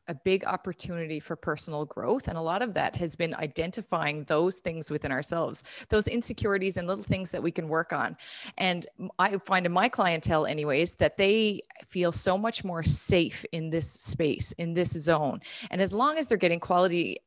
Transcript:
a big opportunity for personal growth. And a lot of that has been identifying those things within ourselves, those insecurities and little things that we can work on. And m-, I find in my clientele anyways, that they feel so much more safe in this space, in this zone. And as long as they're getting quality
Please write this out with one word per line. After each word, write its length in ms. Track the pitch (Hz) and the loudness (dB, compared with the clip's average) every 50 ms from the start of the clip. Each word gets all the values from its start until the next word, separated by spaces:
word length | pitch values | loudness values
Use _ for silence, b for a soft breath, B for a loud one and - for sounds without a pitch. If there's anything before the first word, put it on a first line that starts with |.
| _ - | _ -12
a 60 | 156 | -8
big 280 | - - 190 190 190 - | -2 0 2 2 2 2
opportunity 760 | - 185 - - 190 170 - - 185 175 170 160 156 160 147 | -2 -4 -4 -4 -8 -8 -8 -8 -8 -6 -6 -6 -6 -6 -6
for 160 | - - 160 | -6 -8 -8
personal 480 | - - 175 151 - - 165 151 147 151 | -6 -4 -4 -4 -4 -4 -6 -4 -6 -6
growth. 420 | - - - 113 123 240 277 - | -6 -6 -4 0 0 0 0 0
And 100 | - 175 | -4 -6
a 40 | 165 | -4
lot 200 | 160 160 180 208 | -2 -2 -2 -2
of 140 | 254 220 180 | -2 -2 0
that 220 | 147 139 - - | 0 0 0 -2
has 180 | - 175 160 - | -2 -4 -4 -4
been 220 | - 170 165 - | -2 -4 -4 -2
identifying 880 | - 160 147 - 165 165 185 - 233 - - 180 165 151 147 147 151 143 | -4 -6 -4 -2 -4 -4 -4 -4 -8 -6 -2 -2 0 0 0 -2 -2 -2
those 340 | - 156 156 175 185 185 - | 2 2 4 4 2 0 -2
things 320 | - 170 165 160 151 - | -6 -6 -6 -6 -6 -4
within 220 | 151 151 - 139 | -4 -4 -2 -2
ourselves, 500 | 131 135 147 - 170 165 151 - - - - B B B B B | -2 -2 -2 -2 -2 -2 -2 -2 -4 -8 -10 B B B B B
those 180 | 220 214 214 - | 2 2 2 2
insecurities 680 | 226 240 - - 220 - - 202 196 190 190 196 - | 0 -2 -2 -4 -4 -2 0 2 2 2 0 0 -2
and 120 | 180 175 175 | -2 -2 -2
little 160 | 196 214 202 | -4 -2 -2
things 260 | - 196 190 185 - | -2 -2 -2 -2 -4
that 100 | - 165 | -4 -2
we 120 | 135 170 | -2 -2
can 160 | - 185 160 151 | 0 -2 -2 0
work 240 | 160 160 165 - | 0 0 0 0
on. 240 | 165 139 117 - - - B B B B B B B B | -2 -2 -2 -2 -4 -8 B B B B B B B B
And 260 | 185 185 175 170 - - - - | 0 0 0 -2 -4 -10 -12 -12
m-, 120 | 185 - - - | -12 -4 0 2
I 180 | 185 208 202 190 | 2 2 2 0
find 260 | - - 196 180 180 | 0 2 2 2 2
in 60 | 175 | 2
my 180 | 175 180 220 254 | 2 4 2 2
clientele 560 | - 240 196 175 165 156 - - 165 156 147 | 2 2 2 2 2 2 2 2 2 4 2
anyways, 520 | 98 156 151 147 147 131 147 170 180 - | 2 0 -2 0 2 2 2 2 2 2
that 200 | - 170 147 - | 2 2 2 4
they 460 | - 196 196 214 220 220 214 196 - - - - - - | 4 4 6 6 6 4 2 0 -2 -8 -16 -20 -20 -14
feel 240 | - - 180 175 170 | -6 -2 0 0 2
so 260 | - - - 190 185 | 2 2 2 2 2
much 280 | 202 214 233 - - - | 2 0 -2 -4 -4 -4
more 180 | 185 170 165 | -4 -4 0
safe 640 | 160 - - - - - 202 175 165 - - - - - | 2 2 2 2 2 4 4 4 4 2 -2 -8 -10 -8
in 180 | 165 160 160 160 | -6 -6 -4 -2
this 180 | 160 165 156 - | -2 -2 -2 -4
space, 640 | - - - - - - 160 147 - - - - - - | -6 -8 -6 -4 -2 0 0 0 0 -2 -4 -6 -6 -4
in 160 | 170 165 165 | -4 -2 0
this 160 | 180 175 - | 0 0 0
zone. 500 | - 165 147 170 165 151 151 131 - - B B B B 233 B | -2 0 2 2 4 4 2 0 -2 -4 B B B B -10 B
And 100 | - 180 | 0 0
as 120 | 196 185 | 0 0
long 260 | 196 220 262 294 311 320 | 2 2 2 2 2 0
as 80 | 269 | 0
they're 100 | - 226 | 0 2
getting 220 | 180 185 170 170 170 | 4 4 2 2 2
quality 600 | - - 180 175 185 185 175 175 147 95 - - _ | 0 2 4 4 4 4 4 2 0 -2 -4 -8 _